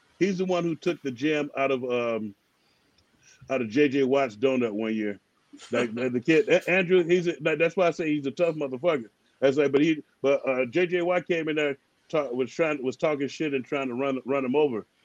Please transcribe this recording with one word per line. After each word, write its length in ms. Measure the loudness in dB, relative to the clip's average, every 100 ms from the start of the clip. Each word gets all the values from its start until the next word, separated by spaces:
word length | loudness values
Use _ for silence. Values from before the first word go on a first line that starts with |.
| _ -2
he's 220 | 0 0
the 60 | 0
one 180 | 0
who 120 | 0 -2
took 240 | -4 -4
the 80 | -6
jam 400 | -4 -2 0 -2 -2
out 140 | 0
of, 140 | 0
um, 500 | -2 -2 -2 -2 -6 -12 _ _ _ _ _ _ _ _ _ _ -4
out 100 | -4
of 80 | 0
J 200 | 2 4
J 140 | 4
Watt's 320 | 2 2 0 0
donut 360 | 0 2 0
one 240 | -2 -2 -2
year. 240 | -4 -6 _ _ _ -20 -6
Like, 220 | -2 -2
the, 160 | -2 -4
the 100 | -2
kid, 280 | 2 4 4
A-, 180 | 2 2
Andrew, 360 | 0 2 2
he's 240 | 4 2 0
a, 80 | -2
like, 180 | -2 0
that's 160 | 0 2
why 100 | 0
I 40 |
say 160 | 0 -2
he's 160 | -2 -4
a 60 |
tough 240 | -2 -2 -2
motherfucker. 540 | -6 -4 -2 -2 -4 _ _ 0
That's 180 | 2 4
like, 140 | 4
but 100 | 4
he, 200 | 2 0 -6 _
but, 180 | 0 2 0
uh, 180 | -2 0
J 220 | 0 0
J 140 | 0
Watt 240 | 0 -2 -2
came 220 | -2 -2
in 80 | 0
there, 200 | -2 -4 _ _ -4
ta-, 200 | -2 -2
was 180 | -2 -4
trying, 300 | -2 -2 -2
was 140 | -4 -2
talking 320 | -2 0 -4
shit 260 | -4 -4
and 120 | -4 -4
trying 240 | -4 -4
to 60 | -2
run, 240 | -2 -2 -2
run 200 | -2 0
him 100 | 2
over, 300 | 2 0 -10 _